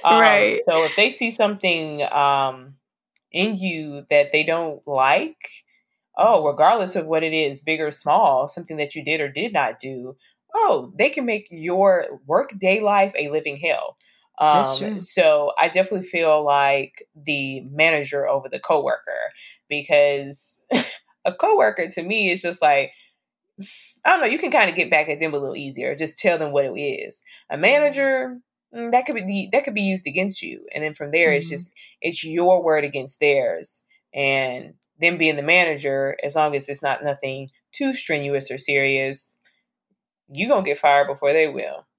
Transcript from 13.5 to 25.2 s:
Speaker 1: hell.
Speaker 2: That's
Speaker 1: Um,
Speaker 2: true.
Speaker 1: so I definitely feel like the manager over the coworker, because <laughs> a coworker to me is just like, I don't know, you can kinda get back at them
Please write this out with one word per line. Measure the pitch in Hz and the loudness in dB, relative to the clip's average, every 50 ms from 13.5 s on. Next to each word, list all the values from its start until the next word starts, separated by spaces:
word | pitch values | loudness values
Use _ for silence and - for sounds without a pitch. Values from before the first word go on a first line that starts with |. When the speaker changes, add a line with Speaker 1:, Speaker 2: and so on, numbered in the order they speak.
| 143 | -10
Speaker 1:
hell. | 143 170 165 147 - - - - _ _ _ _ _ _ _ _ - 151 151 | -6 -2 -2 -2 -2 -4 -10 -12 _ _ _ _ _ _ _ _ 0 4 4
Speaker 2:
That's | 151 147 139 131 135 | 6 4 4 2 0
Speaker 1:
Um, | |
Speaker 2:
true. | - 196 214 214 196 | -2 -4 -4 -6 -8
Speaker 1:
so | 175 - - 185 170 156 151 147 147 143 - - | -8 -4 0 4 6 6 6 4 2 0 0 2
I | 160 170 | 0 2
definitely | 165 180 190 185 220 185 185 | 2 0 0 0 -2 -6 -6
feel | - - 170 165 160 151 151 151 | -6 -4 0 2 4 4 4 4
like | 143 143 143 139 139 143 139 139 - _ - - _ _ | 2 2 4 4 4 2 0 -2 -6 _ -20 -20 _ _
the | 156 147 151 147 139 139 135 135 131 131 131 | -16 -6 -4 -4 -4 -4 -6 -8 -10 -12 -12
manager | 139 147 156 165 160 147 143 135 143 143 139 | 0 2 2 2 4 0 -2 -2 -4 -4 -2
over | - 131 139 135 135 | 0 -2 -2 -4 -6
the | - - | -12 -12
coworker, | - - 165 147 139 135 117 - _ - - 58 57 - _ - - - - _ _ _ | -2 0 0 0 2 -2 -4 -4 _ -10 -8 -8 -8 -8 _ -14 -20 -20 -20 _ _ _
because | 147 147 143 - 160 147 143 143 139 139 139 139 139 - - - - - _ _ | -8 -8 -2 2 4 6 6 4 2 -2 -6 -8 -12 -14 -14 -14 -14 -16 _ _
<laughs> | 254 254 240 - - - _ _ _ _ _ | -2 -2 -2 -2 -10 -16 _ _ _ _ _
a | 185 185 | -6 -2
coworker | - - 403 440 392 - 220 208 - 170 175 | 0 2 4 4 4 4 2 2 -2 -6 -6
to | - - 165 | -6 -10 -6
me | 175 214 220 208 185 | -4 -2 0 0 0
is | 175 185 | -2 -2
just | - 175 175 - | -2 -6 2 4
like, | 170 151 143 139 135 135 - _ _ _ _ _ _ _ _ _ _ _ _ - 196 - - - - _ _ _ _ | 6 6 6 4 2 0 -8 _ _ _ _ _ _ _ _ _ _ _ _ -20 -20 -20 -20 -20 -20 _ _ _ _
I | - | 2
don't | 359 359 | 4 4
know, | 294 | 2
you | 220 247 320 | 0 0 -2
can | 370 302 | -4 0
kinda | 285 285 214 185 165 | 4 4 4 4 2
get | 175 165 - | -2 0 2
back | 165 156 151 160 | 2 2 2 0
at | 151 | -2
them | 147 | -2